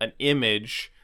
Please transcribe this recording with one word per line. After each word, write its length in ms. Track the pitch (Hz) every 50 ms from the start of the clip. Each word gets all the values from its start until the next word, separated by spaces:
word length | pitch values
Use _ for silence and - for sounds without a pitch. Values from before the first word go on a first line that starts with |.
an 100 | 113 110 - -
image 720 | 139 143 143 139 120 110 107 104 107 117 - - - - _ -